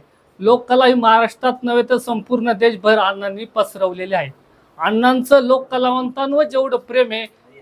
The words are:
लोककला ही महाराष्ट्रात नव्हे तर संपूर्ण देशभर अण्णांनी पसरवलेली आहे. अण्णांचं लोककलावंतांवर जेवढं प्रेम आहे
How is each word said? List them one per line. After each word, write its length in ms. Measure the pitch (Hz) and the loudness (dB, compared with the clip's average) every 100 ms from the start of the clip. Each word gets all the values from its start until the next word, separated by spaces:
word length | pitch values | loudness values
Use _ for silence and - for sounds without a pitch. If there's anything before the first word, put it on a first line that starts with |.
| _ _ _ - | _ _ _ -4
लोककला 460 | 196 240 - 254 262 | 2 2 2 2 4
ही 80 | |
महाराष्ट्रात 720 | 254 226 220 226 - 254 247 | 4 4 4 2 -2 -4 -4
नव्हे 200 | 240 240 | -2 -2
तर 140 | 240 247 | 0 -2
संपूर्ण 540 | 247 226 196 247 233 | -2 -8 -4 -2 -2
देशभर 460 | 208 233 214 208 220 | 0 0 0 2 2
अण्णांनी 480 | 190 196 202 196 226 | 2 -2 -8 -10 -8
पसरवलेली 680 | 220 196 196 190 180 185 | -4 -4 -2 -4 -4 -6
आहे. 160 | 185 143 - _ _ _ - | -4 -4 -10 _ _ _ -6
अण्णांचं 680 | 165 220 247 262 254 277 | -2 0 0 0 4 2
लोककलावंतांवर 1000 | 247 262 262 254 254 254 254 254 269 285 | 4 0 -2 -2 -2 -2 -4 -6 -2 0
जेवढं 340 | 302 262 262 247 | 0 -2 -2 -4
प्रेम 340 | - 240 240 | -4 -2 -2
आहे 140 | 220 220 _ _ - | -2 -10 _ _ -10